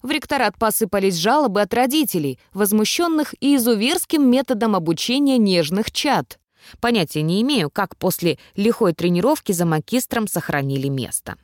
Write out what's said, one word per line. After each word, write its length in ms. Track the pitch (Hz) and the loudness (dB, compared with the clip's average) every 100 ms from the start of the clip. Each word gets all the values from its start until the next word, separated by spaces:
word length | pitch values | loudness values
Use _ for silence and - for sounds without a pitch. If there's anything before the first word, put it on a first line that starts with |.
В 60 | 247 | -4
ректорат 480 | 302 - 277 220 - | -6 -2 0 0 0
посыпались 580 | 220 208 208 202 196 175 | -2 0 -2 0 0 0
жалобы 460 | 180 285 277 196 | 2 2 2 0
от 100 | 208 | 0
родителей, 640 | 226 254 302 285 180 143 131 _ | 0 2 2 0 0 -4 -6 _
возмущенных 800 | 185 208 214 214 - 349 320 302 - | -2 0 2 0 0 0 0 -2 -2
и 160 | 277 285 | 2 2
изуверским 760 | 233 220 233 349 - 320 269 | 4 2 2 0 0 2 4
методом 460 | 247 277 247 226 196 | 4 2 0 0 0
обучения 600 | 160 165 - 254 285 262 | 0 -4 -2 0 2 2
нежных 520 | 208 180 151 190 226 | 2 2 0 -2 -4
чад. 460 | - 294 220 131 - _ _ - - | -4 0 0 -2 -12 _ _ -20 -6
Понятия 440 | 233 233 160 156 | 0 0 0 -2
не 180 | 156 185 | -2 0
имею, 300 | 247 285 147 | 0 0 -2
как 260 | - 196 - | -4 -6 -2
после 420 | 185 - 170 139 - | -4 0 -2 -2 -8
лихой 380 | - 202 233 190 | -2 0 2 0
тренировки 600 | 165 175 175 208 302 - | 0 0 2 2 0 -2
за 120 | 175 | -2
магистром 640 | 170 156 - 247 - 240 214 | 0 0 -2 -4 -2 -4 -4
сохранили 600 | - - 147 139 135 139 | -6 -4 -4 -2 -4 -4
место. 480 | 135 120 - - - | -4 -6 -10 -12 -18